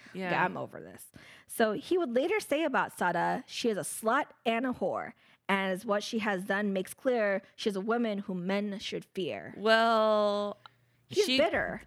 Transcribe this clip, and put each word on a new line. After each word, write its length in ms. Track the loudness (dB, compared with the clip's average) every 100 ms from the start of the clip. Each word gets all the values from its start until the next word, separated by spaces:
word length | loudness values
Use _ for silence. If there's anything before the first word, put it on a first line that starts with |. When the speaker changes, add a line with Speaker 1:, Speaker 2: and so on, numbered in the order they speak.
| -16
Speaker 1:
Yeah. 300 | -8 -2 0
Speaker 2:
I'm 120 | 0 -2
over 240 | -10 -12
this. 320 | -16 -18 -20 -20 -20 -20 -12
So 260 | -2 0
he 240 | 0 -2 0
would 180 | 2 0
later 240 | 2 0
say 240 | 0 0
about 340 | 0 0 -2 -2
Sada, 460 | 0 2 0 0 -4
"She 200 | -2 0
is 80 | 0
a 40 |
slut 440 | -4 -2 0 2 0 -4 -2
and 200 | 0 -2
a 60 |
whore. 400 | -2 -2 -2 -6 -12 _ _ -2
And 220 | 0 0
as 120 | -2 0
what 160 | -2
she 160 | 0 -2
has 260 | 0 -2 0
done 260 | 0 0
makes 220 | -2 -4
clear, 480 | -4 0 2 2 0 -4 -6
she 120 | -4
is 60 | -2
a 60 |
woman 380 | 0 0 0 -2
whom 280 | -4 -6 -2
men 320 | 0 -2 -6
should 240 | -6 -8
fear." 500 | -6 -6 -4 -6 -8 -2
Speaker 1:
Well, 1040 | 4 6 6 4 4 4 2 0 -4 -8 -18 _ _ _ -6
Speaker 2:
He's 160 | 0 2
Speaker 1:
she, 120 | 4
Speaker 2:
bitter, 440 | 4 2 -2 -6